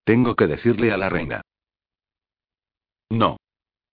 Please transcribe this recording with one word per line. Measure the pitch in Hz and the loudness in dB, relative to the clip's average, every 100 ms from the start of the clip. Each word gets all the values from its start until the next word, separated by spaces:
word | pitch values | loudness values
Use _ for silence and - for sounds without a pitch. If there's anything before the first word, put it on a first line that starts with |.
"Tengo | - 117 120 | 0 2 2
que | - 92 | 2 0
decirle | 71 113 107 117 | 0 0 0 0
a | 98 | 0
la | 95 | -2
reina". | 87 78 - - _ _ _ _ _ _ _ _ _ _ _ _ _ _ _ - | -4 -6 -10 -14 _ _ _ _ _ _ _ _ _ _ _ _ _ _ _ -6
"No". | 113 98 - _ _ _ _ _ | 0 0 -2 _ _ _ _ _